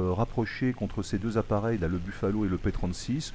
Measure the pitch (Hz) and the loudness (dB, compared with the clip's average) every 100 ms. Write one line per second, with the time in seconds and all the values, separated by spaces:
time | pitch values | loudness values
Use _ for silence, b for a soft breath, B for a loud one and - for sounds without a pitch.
0 | 90 92 117 - 110 - 127 123 101 - | 4 2 2 0 -2 0 0 0 -2 -4
1 | 98 107 113 110 101 104 113 113 85 90 | -2 0 0 0 2 2 2 2 0 0
2 | 87 - 98 107 104 90 104 - 92 - | -2 -2 0 2 2 2 0 0 -2 -2
3 | - 135 - | -2 -2 -4